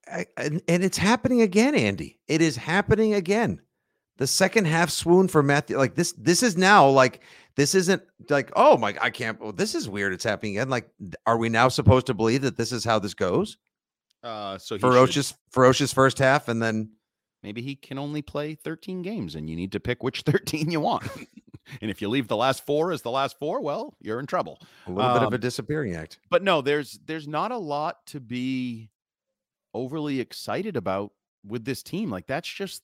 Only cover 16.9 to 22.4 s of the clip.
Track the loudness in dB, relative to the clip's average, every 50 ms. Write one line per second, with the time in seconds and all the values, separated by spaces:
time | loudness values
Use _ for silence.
16.9 | _ _ _ _ _ _ _ _ _ _ -16 -14 -12 -12 -10 -12 -12 _ -14 -14
17.9 | -10 -10 -8 -8 -8 -8 -10 -8 -8 -8 -8 -8 -12 _ -10 -12 -12 -10 -12 -12
18.9 | -10 -8 -8 -8 -8 -8 -8 -8 -8 -10 -10 -8 -6 -6 -6 -6 -6 -6 _ -4
19.9 | -6 _ -6 -8 -8 -4 -2 0 0 0 0 -2 -4 -4 -2 -2 -2 -2 0 0
20.9 | -2 -2 -4 -8 -12 -14 -18 _ _ -20 _ -20 -20 -20 _ -20 -16 -10 -8 -8
21.9 | -6 -6 -4 -2 -2 -2 -2 -2 -2 0